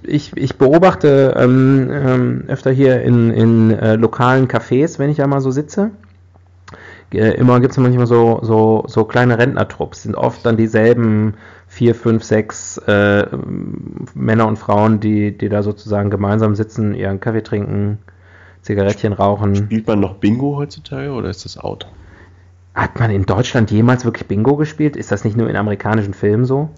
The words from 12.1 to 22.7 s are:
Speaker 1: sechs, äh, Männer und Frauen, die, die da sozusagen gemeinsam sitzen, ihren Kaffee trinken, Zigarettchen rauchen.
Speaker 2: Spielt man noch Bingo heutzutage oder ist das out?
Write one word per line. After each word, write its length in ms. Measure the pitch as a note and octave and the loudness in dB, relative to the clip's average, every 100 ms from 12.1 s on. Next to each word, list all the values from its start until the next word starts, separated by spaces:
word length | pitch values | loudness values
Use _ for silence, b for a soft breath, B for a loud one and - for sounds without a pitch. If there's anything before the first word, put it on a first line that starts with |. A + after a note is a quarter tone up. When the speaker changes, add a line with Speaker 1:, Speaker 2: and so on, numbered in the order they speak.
| A2+ | 0
Speaker 1:
sechs, 560 | - A2 G#2+ - - - | 0 -2 -2 -10 -14 -6
äh, 480 | - G2+ G2+ G2+ - C2 - G1+ G1+ - G1+ - - | 0 2 4 2 0 -6 -8 -8 -8 -10 -12 -12 -12
Männer 320 | C3 A2+ A2+ A2 | -6 0 2 0
und 120 | G#2+ | -2
Frauen, 420 | - G2+ A2 G#2+ | -2 2 2 2
die, 360 | G#2+ G#2+ G#2 G2+ | 0 0 -2 -4
die 120 | G#2 | -4
da 160 | G2+ | -2
sozusagen 460 | G#2 G2+ G#2+ G2+ G2+ | -2 -6 -4 -2 -2
gemeinsam 440 | G2 G2 G#2+ G#2+ | -2 0 0 0
sitzen, 400 | G#2 G#2+ - G#2+ | 0 -4 -4 -4
ihren 240 | F#2+ G2 F#2+ | -4 -6 -4
Kaffee 220 | A#2+ A2 | -4 -4
trinken, 560 | - G#2+ G2 G2+ G#2 G#2+ b b b b b b | -4 -6 -4 -4 -4 -6 b b b b b b
Zigarettchen 500 | - G2+ G2 - A2 | -6 -2 0 -2 -4
rauchen. 440 | G2+ G2+ G2+ G2+ G2+ | 0 0 0 0 0
Speaker 2:
Spielt 300 | G#2 A2 A2 | -2 -4 0
man 100 | G#2 | 0
noch 160 | F#2+ - | -2 -2
Bingo 400 | G#2 B2 C#3+ C#3+ | 0 0 -2 -4
heutzutage 540 | C#3+ D#3 - C3+ C#3 | -8 -12 -14 -10 -8
oder 180 | B2 G#2 | -8 -8
ist 140 | F#2+ | -10
das 140 | - - | -14 -12
out? 300 | - - - b b b b b b _ _ | -12 -12 -16 b b b b b b _ _